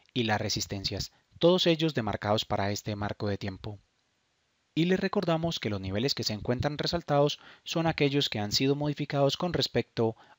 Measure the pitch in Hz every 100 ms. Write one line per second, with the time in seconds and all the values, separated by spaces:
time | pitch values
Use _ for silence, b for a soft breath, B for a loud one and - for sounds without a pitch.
0 | B 123 113 107 104 107 - 101 95 95
1 | - b b - 170 180 175 160 160 139
2 | 107 98 104 110 - 104 101 104 - 104
3 | 104 - 107 98 104 95 107 104 _ _
4 | _ _ _ _ _ _ _ - 175 185
5 | 190 208 170 160 165 160 - 101 95 98
6 | 131 - 117 107 98 120 143 147 - 175
7 | - 143 147 - B B - 170 165 151
8 | 143 143 131 113 104 - 135 143 147 143
9 | 147 143 139 - 175 147 - 120 - -
10 | 113 113 B